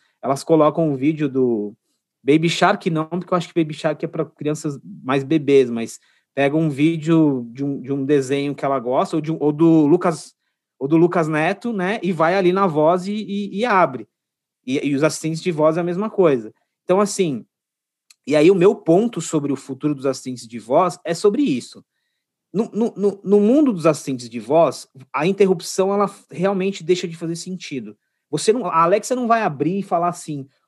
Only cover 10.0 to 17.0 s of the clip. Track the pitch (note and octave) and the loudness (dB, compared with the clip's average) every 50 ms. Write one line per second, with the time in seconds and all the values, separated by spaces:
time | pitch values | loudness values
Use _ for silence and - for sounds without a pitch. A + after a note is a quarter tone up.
10 | - F3+ D#3+ - - - _ _ _ _ _ _ _ _ _ - C3 C#3+ D#3+ E3 | 2 0 -2 -4 -8 -16 _ _ _ _ _ _ _ _ _ -8 -4 0 2 4
11 | E3+ F3 F3 F#3 D#3+ D#3 D#3 D3+ D#3 F3 G3 G3 - A#3+ A3+ G3 F3 F#3 A3 A#3+ | 4 4 4 2 0 0 0 0 0 0 -2 -4 -6 -8 -6 -4 -4 -4 -4 -4
12 | - F#3 F#3 D3+ D#3+ E3 F#3 G3+ F#3 F3 F3+ G3 G3+ F#3 D3 D3+ D3+ D#3+ F3+ F#3 | -4 -4 0 2 2 2 2 2 2 2 2 2 0 0 2 2 4 4 2 2
13 | F3+ G3 G#3 G#3+ G#3+ - G3+ G3+ G3+ G3 F#3 G3 A#3 B3 G#3 F#3 E3+ D3 B2+ A#2 | 0 -4 -8 -8 -8 -6 -6 -6 -6 -6 -6 -4 -2 0 2 4 2 2 0 -4
14 | G#2+ _ _ _ _ _ _ _ _ _ _ _ - B2+ C3 C#3+ - C#3+ C#3+ C3+ | -14 _ _ _ _ _ _ _ _ _ _ _ -8 -4 -4 -2 -2 -2 0 0
15 | D3+ D#3 D3 - - D#3 D#3+ D#3+ - F#3 E3+ D3 D3+ D#3 D#3 F3 E3+ F3 F3 F3+ | 0 0 -2 -2 -6 -6 -6 -6 -4 -4 -2 2 2 2 2 0 -2 -4 -4 -4
16 | G#3+ A3 - - F#3 D#3+ C#3 A#2+ G#2+ G#2+ - _ _ _ _ _ _ - F3+ G3 | -6 -4 0 2 4 4 4 2 -2 -6 -16 _ _ _ _ _ _ 0 0 2